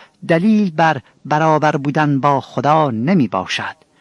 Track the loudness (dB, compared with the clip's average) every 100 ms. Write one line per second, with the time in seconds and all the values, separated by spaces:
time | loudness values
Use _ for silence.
0 | -12 _ -2 0 2 2 0 0 0 0
1 | -8 _ -4 0 2 2 2 0 -2 0
2 | 0 2 2 0 -4 -4 0 2 0 -2
3 | 0 0 0 -2 -6 -8 -10 -14 _ _